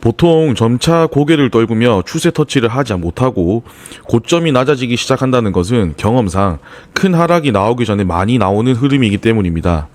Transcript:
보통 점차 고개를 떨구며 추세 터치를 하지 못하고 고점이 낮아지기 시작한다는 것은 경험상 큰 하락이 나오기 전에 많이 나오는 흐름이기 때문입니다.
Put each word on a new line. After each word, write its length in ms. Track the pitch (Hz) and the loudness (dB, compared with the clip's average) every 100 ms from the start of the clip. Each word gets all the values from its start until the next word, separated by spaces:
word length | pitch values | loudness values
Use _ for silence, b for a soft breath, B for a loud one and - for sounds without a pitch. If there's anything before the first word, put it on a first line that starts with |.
보통 560 | 117 113 170 160 160 113 | 0 2 2 4 2 0
점차 500 | 113 120 160 165 160 | 0 0 0 2 2
고개를 440 | 139 147 160 135 | 0 0 2 2
떨구며 520 | 117 113 110 120 104 | 2 0 0 2 0
추세 280 | 87 117 170 | -2 -2 -2
터치를 360 | 165 147 143 117 | -2 -2 0 0
하지 260 | 120 139 | -2 -4
못하고 680 | 95 82 - 127 104 85 113 - B B B | -2 -4 -2 -2 0 -2 -2 -6 B B B
고점이 460 | - 117 - 170 165 | -2 -2 0 -2 2
낮아지기 460 | 131 131 143 123 120 | 0 2 0 -2 -4
시작한다는 560 | - 135 131 127 110 | -2 -2 0 0 0
것은 420 | 90 90 120 92 76 | -2 0 0 0 -2
경험상 640 | 101 123 107 92 98 78 B B B | -2 0 0 0 -2 -2 B B B
큰 220 | - 190 | -4 0
하락이 380 | 170 170 175 147 | 0 2 2 2
나오기 320 | 101 101 123 | 2 0 0
전에 180 | 117 101 | 0 0
많이 360 | 98 85 98 123 | 0 0 0 0
나오는 340 | 98 101 120 | 2 0 0
흐름이기 440 | 123 139 139 117 101 | 0 0 2 2 0
때문입니다. 680 | 113 113 92 82 82 82 76 | 0 0 0 -2 -2 -2 -4